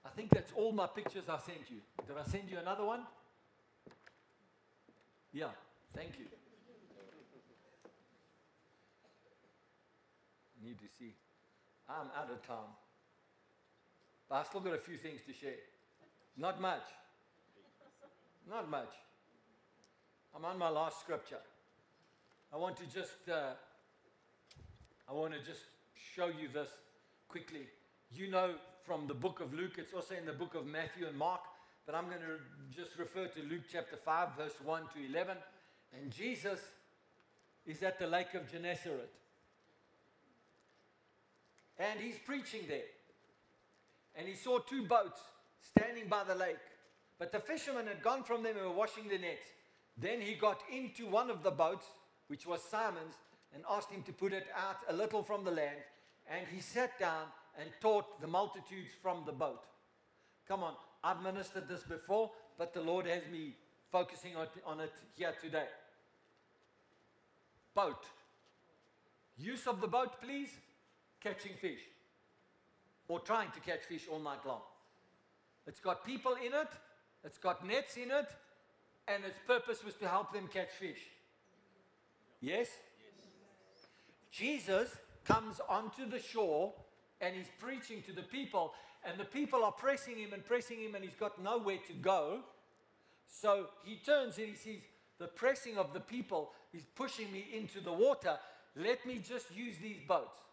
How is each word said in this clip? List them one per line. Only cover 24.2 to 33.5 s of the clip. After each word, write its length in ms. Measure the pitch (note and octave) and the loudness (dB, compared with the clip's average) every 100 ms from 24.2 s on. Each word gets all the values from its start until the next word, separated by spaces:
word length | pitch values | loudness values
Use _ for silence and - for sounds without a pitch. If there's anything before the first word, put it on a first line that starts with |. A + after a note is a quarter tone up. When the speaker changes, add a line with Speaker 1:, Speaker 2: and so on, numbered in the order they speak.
| _ _ _ - - - - _ - | _ _ _ -20 -20 -20 -20 _ -8
Speaker 1:
I 40 | |
want 200 | C#3+ D#3+ | -2 -2
to 80 | D3+ | -4
just 220 | - D#3+ - - _ | -10 -12 -16 -20 _
show 320 | - - - F3 | -20 -14 0 0
you 220 | D#3 D3 | 0 -4
this 200 | D3 C3+ - - - _ _ _ | -4 -4 -8 -20 -20 _ _ _
quickly. 400 | F3 - D#3 B2+ - _ _ _ | -12 -10 -10 -12 -16 _ _ _
You 180 | B2 G3 | -8 2
know 300 | F#3 F#3 D#3+ - - | 4 4 0 -12 -18
from 220 | - D#3+ C#3+ | -4 -2 -2
the 80 | |
book 240 | C3 F3+ - | -2 -2 -2
of 140 | D3 | -6
Luke, 240 | D3+ F#3 F3+ | -4 -4 -4
it's 160 | D#3 | -6
also 220 | F#3 - F#3 | -6 -6 -6
in 100 | D#3+ | -6
the 60 | |
book 240 | C3+ E3+ E3 | -4 -4 -4
of 100 | D3 | -4
Matthew 400 | D#3 D#3+ F#3 E3 | -4 -4 -4 -6
and 100 | C#3+ | 2
Mark, 240 | D#3+ F3+ - - - - - | 2 2 -4 -18 -20 -16 -4
but 80 | |
I'm 140 | D#3+ F3+ | -2 -2
gonna 280 | F3 E3 D#3 C3 C#3+ C3+ | -6 -6 -8 -10 -16 -14
just 280 | D3 E3+ E3+ | -10 -10 -6
refer 300 | E3 F#3+ F3+ | -4 -2 -4
to 140 | E3 | -4
Luke 200 | D3 | -4